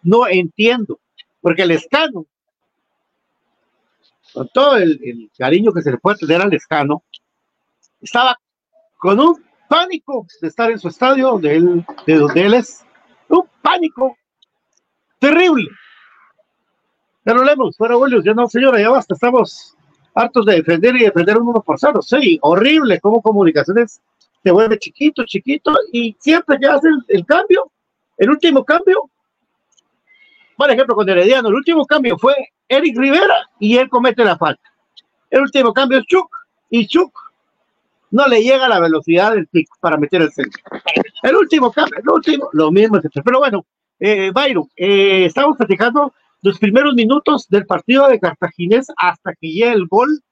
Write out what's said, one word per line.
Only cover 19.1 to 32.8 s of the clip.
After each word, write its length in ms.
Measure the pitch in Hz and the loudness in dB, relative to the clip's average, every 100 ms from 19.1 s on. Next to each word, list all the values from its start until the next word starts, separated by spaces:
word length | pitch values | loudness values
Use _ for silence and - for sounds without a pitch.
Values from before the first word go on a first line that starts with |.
| 175 | -4
estamos 600 | 240 247 196 - - _ _ _ _ | 0 0 -2 -6 -20 _ _ _ _
hartos 320 | - 226 247 208 | -4 -2 0 2
de 100 | 180 | 2
defender 400 | 156 170 220 254 | 2 2 2 4
y 80 | |
defender 340 | 220 - 175 220 | 2 2 2 2
un 120 | 233 | 0
uno 120 | 233 | -2
por 160 | 185 170 | -4 -2
cero. 240 | 285 233 | 0 0
Sí, 380 | - 269 247 160 | -2 0 2 2
horrible, 600 | 147 175 247 311 262 175 | 2 2 2 2 2 0
cómo 200 | 202 226 | 0 0
Comunicaciones 800 | 220 202 180 156 139 202 233 - _ _ _ _ | 0 2 2 0 -2 -2 -2 -6 _ _ _ _
se 100 | 190 | 2
vuelve 280 | 180 226 214 | 2 2 0
chiquito, 460 | 196 _ 302 294 233 | -6 _ -6 -6 -8
chiquito, 480 | 196 254 294 - 605 427 | -8 -6 -6 -2 -2 -2
y 240 | 240 233 208 | -4 -6 -6
siempre 380 | - 330 339 277 | -2 -2 0 0
que 100 | 277 | 0
hace 200 | 285 320 | 2 0
el, 160 | 302 - | 0 -2
el 160 | 196 170 | -4 0
cambio, 440 | 320 427 381 539 _ _ _ _ - | -2 2 0 0 _ _ _ _ -2
el 120 | 208 | 0
último 340 | 294 339 269 | 2 2 0
cambio, 460 | - 320 392 381 - _ _ _ _ _ _ _ _ _ _ _ _ _ _ - | 0 -2 0 -4 -4 _ _ _ _ _ _ _ _ _ _ _ _ _ _ -2
por 140 | 294 | 0
ejemplo, 240 | 240 254 | 2 0
con 140 | 208 190 | 0 0
Herediano, 400 | 185 185 262 233 | 2 4 2 2
el 80 | 226 | -2
último 300 | 277 330 269 | 0 0 0
cambio 320 | 302 247 - | 0 -2 0
fue 180 | 254 277 - _ _ | 0 0 -4 _ _
Eric 300 | 269 | 0